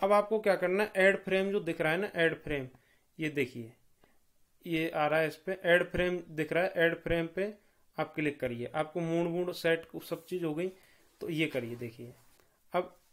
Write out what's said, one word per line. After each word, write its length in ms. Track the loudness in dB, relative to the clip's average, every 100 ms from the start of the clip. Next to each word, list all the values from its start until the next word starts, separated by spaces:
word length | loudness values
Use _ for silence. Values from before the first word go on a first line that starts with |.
अब 100 | 4
आपको 280 | 4 4 0
क्या 160 | 2 2
करना 280 | 2 0
है, 80 | 0 4
ऐड 200 | 4 4
फ्रेम 280 | 2 0 2
जो 80 | -2
दिख 200 | -2 -2
रहा 100 | 0
है 60 | 0
ना, 100 | -2 2
ऐड 200 | 0 0
फ्रेम, 240 | -6 -6 -6 -14 _ _ _ -6
ये 100 | -4
देखिए, 400 | -2 -2 -4 -14 -16 _ _ _ _ _ _ _ _ -4
ये 240 | -2 -2
आ 160 | 0 2
रहा 120 | 2
है, 80 | 0
इस 80 | -2
पे 200 | -8 -4 4
ऐड 180 | 4 4
फ्रेम 280 | 0 0 -2 -6
दिख 200 | -4 0
रहा 100 | 2
है, 80 | 0 4
ऐड 180 | 2 2
फ्रेम 240 | -2 0 0
पे 260 | -2 -4 -6 _ _ _ -4
आप 160 | -4 0
क्लिक 240 | -2 -2
करिए। 320 | -4 -4 -6 -4
आपको 240 | -4 -2
मूड, 260 | 0 0 0
मूड 220 | 0 -4
सेट 340 | -2 0 0 -2 -12
सब 220 | -8 -10 -6
चीज 180 | -4
हो 100 | -2
गई, 140 | -2 -4 -6 _ _ _ -12
तो 80 | -6
ये 180 | -2 -2
करिए। 280 | -2 -6 -8
देखिए, 360 | -10 -12 -18 -18 _ _ _ _ _
अब 220 | -6 -6 -10 _